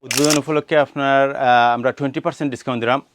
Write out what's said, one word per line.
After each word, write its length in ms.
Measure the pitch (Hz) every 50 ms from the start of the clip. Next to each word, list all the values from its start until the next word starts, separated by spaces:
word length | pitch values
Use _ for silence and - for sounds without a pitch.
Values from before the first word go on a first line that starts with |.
উদ্বোধন 360 | _ 127 120 - 147 151 151 151
উপলক্ষে 400 | 135 156 156 151 147 _ 165 151
আপনার, 580 | 143 - - 147 139 139 139 139 139 139 139
আহ, 380 | 135 135 123 123 120 120 120 120
আমরা 180 | 120 120 131
টোয়েন্টি 280 | 123 - 143 139 131 160
পার্সেন্ট 320 | 160 170 156 - 156 143
ডিসকাউন্ট 320 | 123 117 - - 127 120 113
দিলাম 180 | 117 127 139 143 _ _